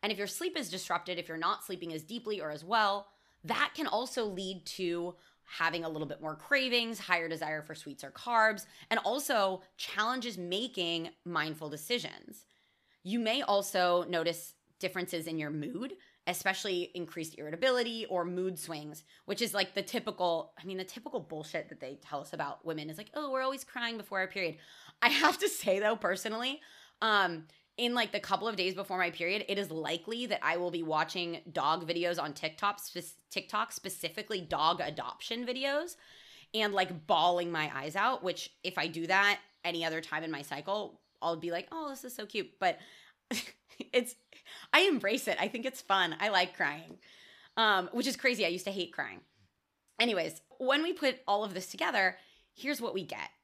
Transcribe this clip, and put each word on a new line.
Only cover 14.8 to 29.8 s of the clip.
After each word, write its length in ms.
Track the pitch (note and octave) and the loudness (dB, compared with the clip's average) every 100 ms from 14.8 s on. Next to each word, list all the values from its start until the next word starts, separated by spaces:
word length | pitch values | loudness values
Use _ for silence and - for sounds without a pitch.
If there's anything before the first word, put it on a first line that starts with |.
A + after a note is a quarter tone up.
| F#3 F#3 F3+ F3 D#3+ | -4 -2 -4 -4 -4
in 140 | D#3+ | -4
your 100 | D3+ | -2
mood, 440 | D3+ D3 D3 C4 F#4+ - _ - | -4 -4 -6 -8 -10 -18 _ -4
especially 640 | F3 G3 F#3+ G#3+ F3+ - | 0 0 0 0 -2 -2
increased 460 | F3+ E3+ - D#3+ - | -6 -8 -6 -8 -8
irritability 680 | D3+ E3+ C4 B3 A#3 A3+ A3 | -8 0 2 4 0 -4 -2
or 180 | F3+ | -2
mood 360 | F3 F3+ F#3 F3 | 0 -2 -2 -4
swings, 440 | - D#3 D3+ D#3 - - - | -8 -8 -8 -14 -18 -20 -8
which 160 | G3 | -2
is, 140 | A#3 G3 | 0 2
like, 180 | F#3+ | 0
the 80 | - | 0
typical, 720 | G3 A#3 - - F3+ E3 - - | -2 -4 -4 0 2 2 -2 -12
I 40 | F3+ | -8
mean, 120 | F#3+ | -8
the 60 | |
typical 380 | F#3 - B3+ B3 | -8 -10 -8 -8
bullshit 480 | D#3 D#3 D#3 E3 D3 | -6 -10 -6 -6 -6
that 100 | D3 | -12
they 180 | C3 C#3+ | -12 -12
tell 180 | - D3 | -8 -8
us 120 | D3+ | -6
about 300 | D#3 C#3+ - | -6 -6 -6
women 280 | E3 D#3 D3+ | -6 -6 -6
is 80 | D#3 | -10
like, 100 | G#3 D4 | -10 -6
"Oh, 160 | D4 | -2
we're 100 | C4 | 0
always 220 | C4 C4+ | 0 -4
crying 340 | - C4 A#3 A3+ | -8 -6 -4 -6
before 220 | G3 G3 | -4 -2
our 80 | F#3 | -2
period." 300 | G3 F3 D#3 - - - - | 0 -2 -4 -16 -20 -20 4
I 80 | A#3+ | 6
have 300 | C#4+ D#4+ - | 8 6 6
to 100 | G4+ | 2
say, 300 | - - F#3+ | 2 2 4
though, 160 | G#3+ A3 | 4 2
personally, 680 | F#3+ F#3+ A3+ A3 B3 D4 - - - _ | 2 0 -2 -2 -4 -4 -12 -20 -20 _
um, 460 | A3 G#3 F3+ E3 D#3+ - _ - | 6 6 6 2 -8 -20 _ -2
in, 160 | A#3+ | 2
like, 180 | B3 A3 | 2 2
the 80 | G#3 | 0
couple 280 | - G3 G#3+ | 0 0 2
of 100 | G#3 | 0
days 180 | F#3 F#3 | 0 0
before 220 | F#3+ F#3 | -4 0
my 120 | F3 | 0
period, 360 | E3 F3 G3+ G#3 | 0 -2 0 0
it 100 | G3 | 0
is 140 | F#3+ | 0
likely 540 | D#3+ | -2